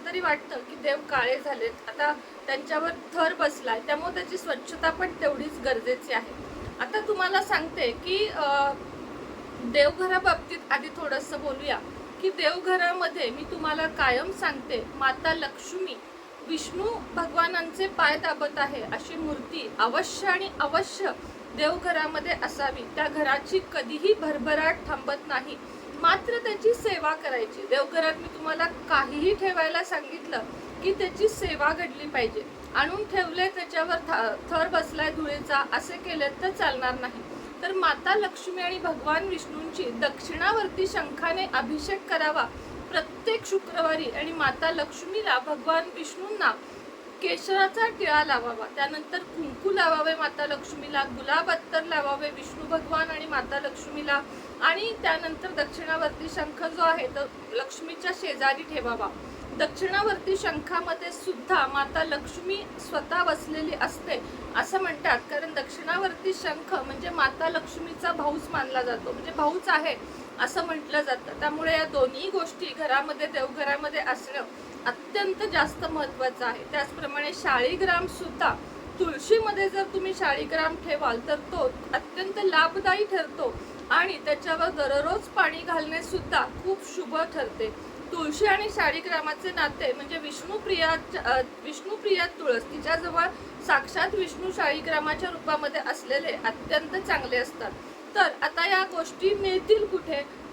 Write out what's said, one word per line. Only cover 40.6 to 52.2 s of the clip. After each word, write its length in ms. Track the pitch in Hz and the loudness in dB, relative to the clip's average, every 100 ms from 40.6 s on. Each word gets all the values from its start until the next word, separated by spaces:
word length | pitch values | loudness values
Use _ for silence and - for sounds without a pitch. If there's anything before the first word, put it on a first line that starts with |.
| 381 - 381 | 0 0 0
शंखाने 600 | 403 294 294 330 339 381 | 0 -4 -2 0 0 0
अभिषेक 540 | 262 240 302 339 392 - | 0 0 -2 -2 -4 0
करावा 340 | 330 311 302 - - - - - | 2 2 2 0 -4 -10 -12 -4
प्रत्येक 560 | 339 320 - - 453 - | -2 -2 -4 0 0 2
शुक्रवारी 580 | 392 - 349 320 320 | 0 0 0 2 2
आणि 280 | 453 294 311 | 0 -2 -4
माता 380 | 330 277 - 320 | 2 2 2 2
लक्ष्मीला, 680 | 330 302 - 349 427 403 254 | 2 -2 -4 -4 0 2 2
भगवान 520 | 285 302 311 330 320 | 2 -2 2 2 2
विष्णूंना 580 | - 311 359 403 427 277 220 - - - - - - | -6 -8 -8 -6 2 2 2 -6 -14 -14 -16 -16 -4
केशराचा 640 | 359 339 - 381 392 453 453 | -2 -2 2 4 4 4 0
टिळा 360 | - 349 302 | 2 4 4
लावावा, 420 | 294 262 233 226 220 269 | 6 2 0 -4 -6 -2
त्यानंतर 420 | 277 302 302 359 | -2 -2 -6 -6
कुंकू 520 | 359 - 285 240 392 | -6 -6 -6 -2 2
लावावे 440 | 381 339 311 311 | 4 6 6 2
माता 320 | 320 302 285 294 | 2 0 0 -2
लक्ष्मीला, 560 | 285 - - 294 285 | -2 -6 -10 -2 0
गुलाब 480 | 269 240 262 311 339 | 0 -2 2 4 4
अत्तर 340 | 330 - 320 | 0 2 -2
लावावे 460 | 320 311 285 277 | 2 0 2 0